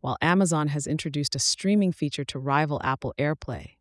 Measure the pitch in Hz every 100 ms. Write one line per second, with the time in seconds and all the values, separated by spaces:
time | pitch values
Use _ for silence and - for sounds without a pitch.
0 | 131 - 160 185 190 160 151 147 143 151
1 | 165 147 143 135 - - 196 208 190 165
2 | 147 - 139 135 135 139 151 143 - 131
3 | - - 143 151 - 101 - _